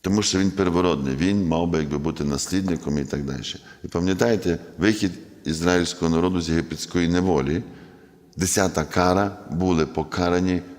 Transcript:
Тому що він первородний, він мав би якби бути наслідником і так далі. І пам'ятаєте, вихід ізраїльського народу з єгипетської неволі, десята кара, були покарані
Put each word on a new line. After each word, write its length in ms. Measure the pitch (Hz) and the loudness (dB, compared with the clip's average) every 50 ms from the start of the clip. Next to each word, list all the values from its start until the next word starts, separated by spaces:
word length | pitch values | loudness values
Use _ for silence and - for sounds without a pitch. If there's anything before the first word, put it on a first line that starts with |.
| _ | _
Тому 200 | 92 98 107 104 | 2 2 2 2
що 160 | - - 95 | 2 2 2
він 120 | 98 98 | 2 2
первородний, 640 | 95 95 98 90 85 87 90 90 80 69 67 67 65 | 2 2 2 2 4 4 4 2 2 0 0 -2 0
він 300 | 69 80 92 101 101 95 | 0 2 2 2 2 2
мав 220 | 82 78 82 85 87 | 2 0 0 0 0
би 100 | 85 80 | 0 0
якби 200 | 78 71 71 73 | 0 0 -2 -2
бути 260 | 71 80 80 - 78 | -2 -4 -4 -2 -4
наслідником 760 | 71 71 67 - - 90 95 95 95 85 78 - - 73 73 | -2 -2 -4 -4 -2 -2 -2 0 0 -4 -2 -2 -2 -2 -2
і 60 | 69 | -2
так 200 | 65 - 71 71 | -4 -4 -6 -6
далі. 180 | 69 67 64 58 - - - - - - - - | -6 -8 -8 -8 -10 -12 -12 -14 -20 -20 -16 -16
І 40 | - | -6
пам'ятаєте, 720 | - 87 87 92 95 92 120 117 117 98 - 92 85 82 - - - - | -4 -2 0 0 2 2 2 2 2 2 0 -2 -2 -2 -4 -14 -6 0
вихід 340 | 82 107 110 104 101 95 87 - - - - - - | 2 2 2 2 0 -4 -4 -6 -16 -20 -20 -10 -6
ізраїльського 680 | 73 80 80 85 87 87 90 87 85 - - 85 82 | -4 -4 0 2 2 4 4 2 0 -2 -2 0 2
народу 300 | 82 82 85 92 92 87 | 2 2 2 2 0 -2
з 80 | 82 80 | -2 0
єгипетської 600 | 82 82 82 - 80 76 - - - 87 85 85 | 0 0 0 -2 -6 -10 -10 -4 -2 0 2 2
неволі, 540 | 85 90 90 95 85 73 65 69 76 87 - - - - - - - - - - - - - - - | 2 2 2 2 2 2 2 0 -2 -4 -4 -8 -14 -18 -20 -20 -20 -20 -20 -20 -20 -20 -20 -18 -6
десята 480 | - 92 90 - - 98 90 78 85 76 | -4 -2 0 2 2 2 2 2 -2 -4
кара, 540 | - - 95 90 90 90 95 101 101 95 - - - | -2 0 2 4 4 4 4 2 0 -4 -10 -12 -6
були 360 | - 82 92 92 90 80 78 | -4 0 2 2 4 4 2
покарані 760 | 73 - 82 78 78 - 92 90 87 87 90 92 92 90 87 85 - - | 0 0 -6 -6 -4 -2 -2 0 2 2 2 2 2 0 -2 -2 -6 -18